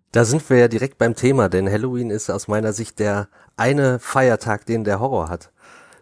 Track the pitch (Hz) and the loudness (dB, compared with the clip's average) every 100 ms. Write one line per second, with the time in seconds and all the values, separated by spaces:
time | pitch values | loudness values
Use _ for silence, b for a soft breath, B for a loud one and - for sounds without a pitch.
0 | _ 117 113 156 - 127 120 110 135 - | _ 0 2 0 2 4 4 2 -4 -2
1 | 117 113 127 135 95 92 98 107 127 123 | -2 2 0 2 2 0 0 -2 -2 -4
2 | 117 107 - 98 - 107 110 104 110 - | -4 -6 -6 -8 -4 -2 -2 -4 -8 -4
3 | 104 104 101 b b - 117 143 135 123 | -2 -2 -6 b b -2 0 2 2 0
4 | - 135 131 110 117 101 - 113 104 98 | -2 2 2 2 -2 -6 -2 -2 -2 -2
5 | 135 117 80 87 - _ B B B B | -2 -2 -4 -8 -12 _ B B B B